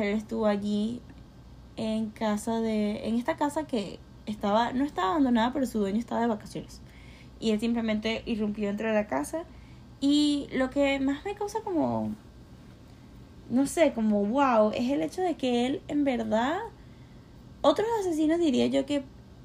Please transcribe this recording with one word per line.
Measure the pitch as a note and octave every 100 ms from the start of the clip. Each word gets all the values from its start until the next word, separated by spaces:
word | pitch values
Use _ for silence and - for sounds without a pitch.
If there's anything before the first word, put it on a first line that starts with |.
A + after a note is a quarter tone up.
él | G3+ G#3+
estuvo | G#3+ A3+ G#3+
allí | G3+ G#3 G#3 A3 B3 - - - - - - - -
en | A3 A3 A3
casa | - A3 G#3 A3+ A3+
de, | A3+ G#3+ G#3 G#3+ A3
en | A#3
esta | A#3+ E4
casa | D4 D#4 D#4
que | A#3+ F#3+ - - - -
estaba, | G#3+ G#3 G#3+ A#3+
no | B3+
estaba | D4 F4+ F#4+
abandonada, | E4+ C4 A#3 A#3+
pero | C#4+ B3+
su | A3
dueño | G3 G#3
estaba | A3+ A3+
de | A#3
vacaciones. | G#3+ - D#3+ - - - - - - - -
Y | A3+
él | G#3+
simplemente | A#3 A#3 A3+ G#3+ A3 A3+ -
irrumpió | G#3+ G#3 G#3 G3+
dentro | G3+ A3
de |
la | G#3+ G#3+
casa. | C4 D4 D#4+ E4+ - - - - -
Y | C#4 D4 D4 C#4+ -
lo | C4 C4
que | C#4+ C#4 C#4
más | C4+ C#4
me | G4
causa | G4+ G#4 A4
como, | A4 E4 B3+ - A2 G#3+ - - - - - - - - - - - - -
no | A#3+ C#4
sé, | F4 D4
como | A3+ A3 G3+
wow, | G3+ C4 C4+ A3+ G#3+
es | - B3
el | C#4+
hecho | D#4 -
de | F#4 D4+
que | B3+ A#3+ B3
él | E4+ -
en | D4
verdad, | C#4 A#3+ A3 G#3+ B3+ F4+ A4+ - - - - - - - - -
otros | C#4 D#4 A4 A4+
asesinos | F#4+ D#4 D#4 E4+
diría | E4 A#3+ A#3+
yo | C4+ C4+
que | C#4+ - - - -